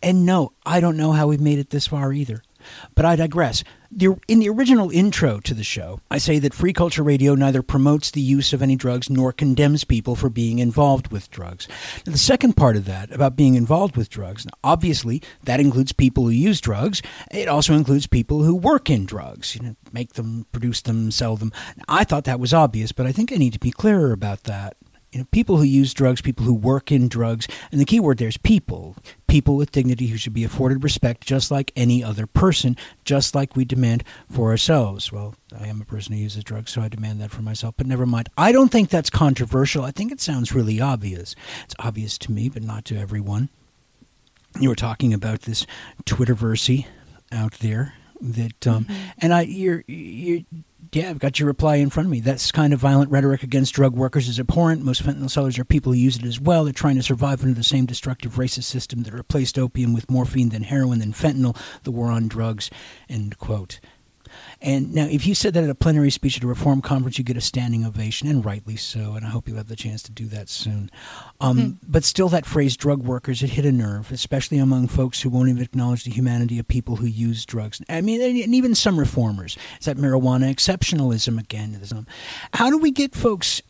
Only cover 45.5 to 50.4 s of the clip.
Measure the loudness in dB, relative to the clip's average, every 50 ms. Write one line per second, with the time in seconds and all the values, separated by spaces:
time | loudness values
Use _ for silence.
45.5 | -6 -6 -6 -8 -10 -18 -18 -20 -20 _ -6 -4 -2 0 2 0 0 0 0 -2
46.5 | -2 -2 0 0 0 0 0 -6 -14 -20 -20 -20 -20 -20 _ _ -6 -4 -4 -4
47.5 | -6 -4 -4 -4 -2 -2 -4 -6 -8 -18 _ _ _ -12 -10 -8 -6 -4 -6 -6
48.5 | -6 _ 0 0 0 0 0 -4 -6 -10 -10 -12 -12 -4 0 2 2 2 2 0
49.5 | -4 -4 -2 -2 -2 -2 -6 -10 -14 -14 -14 -14 -12 -10 -4 -4 -4 -4